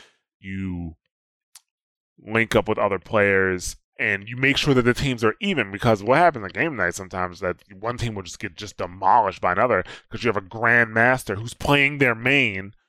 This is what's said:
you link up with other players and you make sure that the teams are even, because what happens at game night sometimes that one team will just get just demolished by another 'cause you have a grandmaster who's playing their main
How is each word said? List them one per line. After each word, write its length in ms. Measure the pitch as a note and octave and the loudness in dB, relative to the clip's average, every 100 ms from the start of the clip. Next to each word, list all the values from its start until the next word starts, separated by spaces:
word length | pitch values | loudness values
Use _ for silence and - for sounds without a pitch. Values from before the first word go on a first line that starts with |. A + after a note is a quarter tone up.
| - _ _ _ | -20 _ _ _
you 560 | G2 F#2+ F#2+ F2 E2 D#2+ _ _ _ _ _ - _ _ _ _ _ _ | -12 -8 -6 -8 -10 -14 _ _ _ _ _ -20 _ _ _ _ _ _
link 380 | G#2 A2 A2+ A2 | -4 -2 2 0
up 120 | G2+ | 0
with 100 | G#2+ | -2
other 200 | G#2 G2 | -2 -4
players 800 | - A2 G2+ G2 F#2+ F#2 - - _ - | -2 2 4 2 2 -2 -6 -12 _ -6
and 280 | A#2 G2 G#2 | -4 -4 -6
you 80 | B2 | -2
make 200 | C3+ C3+ | 0 0
sure 180 | D3+ | 2
that 80 | B2+ | 2
the 100 | A#2+ | 2
teams 280 | A#2+ C#3 A#2+ | 2 0 0
are 120 | A2 - | 0 0
even, 300 | G3+ D#3+ G2 | -2 -2 -2
because 320 | G2+ A#2+ G#2+ | -2 0 0
what 160 | G#2+ C#3 | 2 4
happens 260 | F3 C3+ | 4 2
at 80 | F#2+ | -6
game 220 | F#2+ D#3+ | -4 -4
night 200 | B2 F2 F2 | -2 -2 -4
sometimes 420 | F#2 F#2 F2+ E2+ | -8 -6 -6 -4
that 240 | F#2 F2 - F#2+ | -6 -6 -10 -10
one 180 | A2 A#2+ | -8 -6
team 200 | A#2 G#2 | -6 -6
will 80 | |
just 160 | F2 - | -10 -12
get 160 | G#2 D#2+ | -12 -12
just 200 | G#2 - | -14 -10
demolished 640 | F#2 F2+ F#2+ A#2 G2+ F#2 | -10 -2 4 4 4 0
by 120 | F#2+ | 0
another 320 | F2+ B2 G2 - - - | 2 2 2 -2 -10 -14
'cause 140 | G#2+ | -4
you 40 | A2+ | -2
have 80 | G2+ | -2
a 40 | |
grandmaster 960 | F#2+ A2 A#2 A#2+ A2+ A2 A#2+ C3 - G2+ | -4 -2 2 4 4 4 4 2 -2 -6
who's 160 | A#2 | -8
playing 440 | - - C#3+ C#3 D3 | -6 0 2 2 2
their 160 | C3 A2+ | 2 2
main 580 | B2 C#3+ A#2+ G2 G2 - | 2 2 2 -4 -10 -16